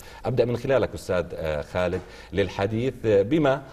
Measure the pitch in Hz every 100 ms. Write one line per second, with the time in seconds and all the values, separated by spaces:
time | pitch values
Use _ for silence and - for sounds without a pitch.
0 | - - 107 120 117 117 131 131 95 87
1 | - 90 82 82 80 76 73 92 90 90
2 | - - - 90 92 - 101 110 131 127
3 | 113 101 104 160 143 143 -